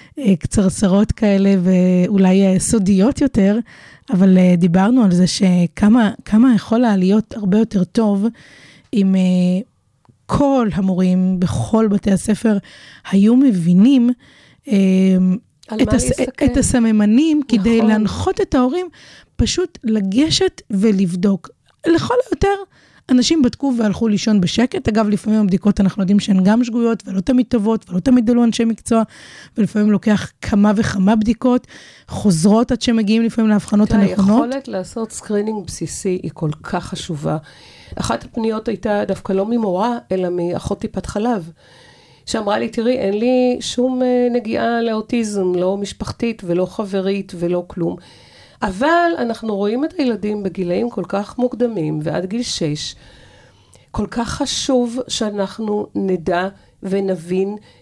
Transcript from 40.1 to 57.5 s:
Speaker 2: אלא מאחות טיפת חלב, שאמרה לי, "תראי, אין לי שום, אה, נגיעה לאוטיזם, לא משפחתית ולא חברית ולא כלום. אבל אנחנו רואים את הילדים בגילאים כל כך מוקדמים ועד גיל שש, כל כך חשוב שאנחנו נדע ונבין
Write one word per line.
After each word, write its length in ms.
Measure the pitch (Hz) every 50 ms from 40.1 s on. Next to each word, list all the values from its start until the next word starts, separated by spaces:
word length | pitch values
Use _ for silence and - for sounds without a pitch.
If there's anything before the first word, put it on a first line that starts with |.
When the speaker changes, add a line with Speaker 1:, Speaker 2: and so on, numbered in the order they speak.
Speaker 2:
אלא 180 | 190 185 185 180
מאחות 480 | 175 180 170 175 175 - - - 202 196
טיפת 260 | - 208 - 185 -
חלב, 460 | - - 208 214 247 240 196 160 165 160 _ _ _ - - - - - _ _ _ _ _ _
שאמרה 340 | - - 220 214 202 208 226
לי, 100 | 233 220
"תראי, 280 | - 240 220 240 254 -
אין 200 | - 196 202 208
לי 400 | 233 247 254 254 254 247 247 247
שום, 420 | - - - 247 247 262 254 254
אה, 260 | 254 254 247 247 247 247
נגיעה 500 | 240 240 240 220 226 - 226 233 233 233
לאוטיזם, 760 | 233 226 220 214 214 - 247 233 226 208 208 202 185 185 180
לא 220 | 175 180 185 196 202
משפחתית 640 | 202 196 - - 202 - - - 240 233 226 - 196
ולא 200 | 170 170 180 185
חברית 640 | 180 - - 214 190 196 196 185 190 202 202 190 190 185
ולא 280 | 170 170 170 180 175 175 180
כלום. 280 | - 180 165 170 175 180 - - - - - - - - - - _ _ -
אבל 480 | 202 185 190 269 311 339 339 349 339 339 -
אנחנו 380 | 247 226 226 - 226 220 208
רואים 300 | 196 202 208 226 254 294
את 80 | 320 349 359
הילדים 460 | 277 247 226 190 185 208 208 208 196
בגילאים 460 | 190 170 190 185 175 175 196 233 240
כל 140 | - 208 175 -
כך 300 | - 196 208 - - -
מוקדמים 640 | 247 247 - 214 247 233 220 196 156 151 156 151 151
ועד 220 | 165 165 180 180
גיל 180 | 185 208 240 247
שש, 520 | - - - 170 147 147 151 - - - - - - - - - - - - - - _ _ _ _ _ - _ _
כל 160 | - - 208 -
כך 180 | - 233 233 202
חשוב 720 | 151 - - - - - - - 262 247 240 233 233 254 247 -
שאנחנו 800 | - - 233 214 202 202 196 190 - - 220 208 208 208 208 - _
נדע 520 | 202 196 190 185 170 156 185 175 175 185 196 196 - _ _ _ _ -
ונבין 720 | 190 185 202 202 190 185 175 160 175 185 190 196 -